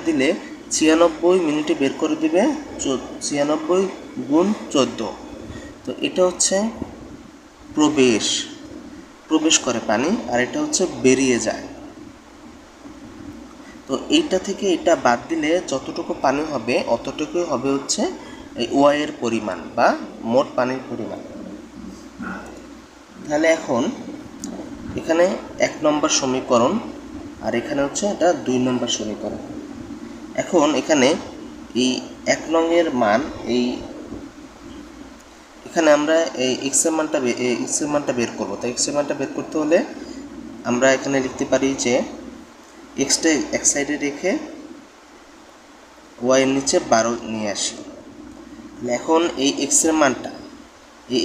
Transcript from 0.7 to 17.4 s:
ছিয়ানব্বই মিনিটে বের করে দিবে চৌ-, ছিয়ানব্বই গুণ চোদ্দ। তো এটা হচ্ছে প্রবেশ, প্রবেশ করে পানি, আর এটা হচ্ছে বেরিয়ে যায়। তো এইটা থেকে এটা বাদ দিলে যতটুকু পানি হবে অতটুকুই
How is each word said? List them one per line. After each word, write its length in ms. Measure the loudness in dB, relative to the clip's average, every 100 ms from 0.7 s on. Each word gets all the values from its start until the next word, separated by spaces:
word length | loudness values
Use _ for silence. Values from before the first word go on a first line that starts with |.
ছিয়ানব্বই 640 | 2 4 6 6 4 4 4 4
মিনিটে 260 | 0 0 2
বের 120 | 0 0
করে 140 | -2 0
দিবে 180 | 2 4 4 0 -6 -6
চৌ-, 220 | -2 -2 -4 -10 -4
ছিয়ানব্বই 580 | 0 0 0 2 2 0 -4 -12 -10 0
গুণ 180 | 2 4 0 0
চোদ্দ। 260 | 2 2 0 -8 -8 -12 -14 -14 -14 -14 -12 -10
তো 40 | -6 -2
এটা 140 | 2 2
হচ্ছে 260 | 2 0 2 0 -2 -10 -12 -16 -18 -20 -20 -20 -20 -6 2
প্রবেশ, 500 | 4 6 6 6 2 -2 -4 -12 -16 -16 -16 -18 -20 -18 0
প্রবেশ 260 | 2 4 4 2
করে 140 | -2 0
পানি, 200 | 2 2 0 0
আর 80 | 0 0
এটা 120 | -2
হচ্ছে 200 | -2 0 0 2
বেরিয়ে 360 | 4 6 4 2 0
যায়। 180 | -4 -6 -14 -16 -18 -20 -20 -20 -20 -20 -20 -20 -20 -18 -18 -18 -16 -16 -16 -16 -18 -18 -16 -4
তো 60 | -4 2
এইটা 280 | 2 4 0 -2
থেকে 180 | -2 0 2
এটা 160 | 4 4 4
বাদ 140 | 2 0
দিলে 220 | -2 2 0 0
যতটুকু 400 | -4 -4 -8 -6 0
পানি 200 | 2 2 0
হবে 240 | -4 0 0 0 -2
অতটুকুই 480 | -2 -6 -4 -2